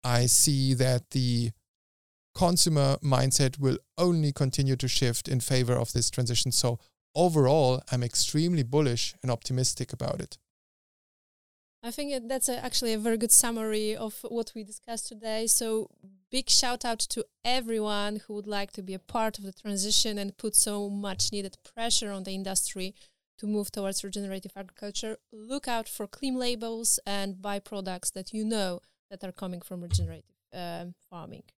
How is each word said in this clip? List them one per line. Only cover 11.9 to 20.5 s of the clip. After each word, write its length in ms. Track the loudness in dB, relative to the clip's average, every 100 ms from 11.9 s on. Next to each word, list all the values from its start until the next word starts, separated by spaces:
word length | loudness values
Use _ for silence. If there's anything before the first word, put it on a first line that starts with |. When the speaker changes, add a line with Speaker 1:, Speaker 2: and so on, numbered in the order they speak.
Speaker 2:
think 200 | -6 -4
it, 160 | -4 -2
that's 200 | -2 0
a, 160 | -2
actually 300 | -2 -2 0
a 40 | 0
very 180 | 0 0
good 140 | 6
summary 640 | 6 6 -2 -2 -2 -2
of 240 | -4 -6 -8 -8
what 220 | -6 -6 -8
we 80 |
discussed 420 | -14 -16 -12 -10 -10
today. 400 | -10 -6 -4 2
So 420 | 2 2 -2 -4 _ -20 _ _
big 180 | -4 4
shout 340 | 4 4 -2
out 140 | -2 -2
to 260 | -4 -4 -8 _
everyone 720 | 0 0 0 -2 0 -2 -2 -4 -8
who 80 |
would 140 | -10 -4
like 240 | -4 -4
to 100 | -8
be 120 | -10
a 40 | -10
part 400 | -6 -2 -2 -4
of 60 |
the 80 | -12
transition 680 | -12 -6 -2 2 2 2 -2
and 180 | -6 -6
put 200 | 0